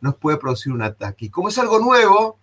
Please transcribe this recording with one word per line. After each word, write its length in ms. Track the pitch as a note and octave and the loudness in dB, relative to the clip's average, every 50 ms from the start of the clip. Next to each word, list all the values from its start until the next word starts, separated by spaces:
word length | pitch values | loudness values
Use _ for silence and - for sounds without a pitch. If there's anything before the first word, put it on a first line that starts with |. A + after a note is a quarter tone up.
nos 140 | - C#3+ C#3 | -6 -6 -6
puede 220 | - - D3+ D3+ | -2 -2 -2 -2
producir 340 | D3 C#3+ C3 B2+ A#2+ - C3+ | -2 -2 -6 -6 -4 -6 -6
un 100 | C3 A#2 | -6 -4
ataque. 440 | A2 A2 G#2+ - - G2+ G2+ - A2+ | -4 -6 -6 -8 -12 -12 -10 -12 -14
Y 40 | G#2 | -10
como 200 | - F3 F#3 G#3+ | -8 -6 -6 -4
es 80 | G#3+ | -2
algo 200 | B3 B3 A3 A3 | -2 0 2 2
nuevo 600 | A3 A3+ B3 B3+ B3 A3+ G3+ G3 G#3 A3 A3 - _ | 2 2 4 4 4 6 6 6 4 4 0 -4 _